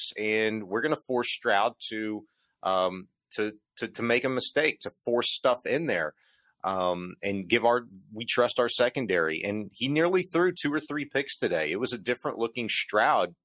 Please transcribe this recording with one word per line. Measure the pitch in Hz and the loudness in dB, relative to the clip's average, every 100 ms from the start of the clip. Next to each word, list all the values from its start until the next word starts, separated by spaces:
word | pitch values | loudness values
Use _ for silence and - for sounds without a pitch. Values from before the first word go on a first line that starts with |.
| - - | -2 -4
and | 107 110 110 110 95 | 0 2 2 -2 -2
we're | 107 | -2
gonna | 143 151 - | 0 -2 -2
force | 123 117 | -2 -2
Stroud | - 117 101 113 120 - | -2 2 4 4 0 -4
to, | 110 107 107 107 _ _ _ | -2 -4 -6 -10 _ _ _
um, | 92 95 92 92 - _ - - | 0 2 2 -2 -12 _ -10 -4
to, | 107 107 _ - | -4 -6 _ -10
to, | 113 | -8
to | - | -2
make | 117 120 | 0 2
a | 131 | 2
mistake, | 127 - 143 151 - | 0 0 2 0 0
to | - - | -8 -6
force | - 120 - - | 0 0 0 0
stuff | 131 123 - | 2 2 0
in | 143 160 | -2 0
there, | 92 76 - _ _ _ _ | 0 -2 -6 _ _ _ _
um, | 92 95 90 87 90 90 | -4 0 0 0 -6 -6
and | 98 101 90 | -4 -4 2
give | 117 117 | 4 4
our, | 120 117 95 - | 2 -2 -16 -16
we | 107 117 | -10 -2
trust | - 120 - | 2 2 2
our | 120 | 0
secondary." | - 120 139 113 90 80 82 | 2 0 0 0 0 0 -2
And | 101 107 104 | -4 -4 -6
he | - 127 | -6 -2
nearly | 147 170 185 | 2 2 2
threw | 175 165 180 | 0 2 2
two | 175 147 | 2 -2
or | 151 | -2
three | - 147 | -4 -6
picks | 135 139 143 - | -4 -4 -4 -2
today. | 113 85 76 | 0 0 0
It | 92 | -2
was | 123 | -2
a | 117 | -2
different | 113 123 147 - | -4 -4 -4 -2
looking | 117 - 113 | -4 -2 -4
Stroud, | - - 104 127 127 87 - | -4 0 2 4 4 2 -4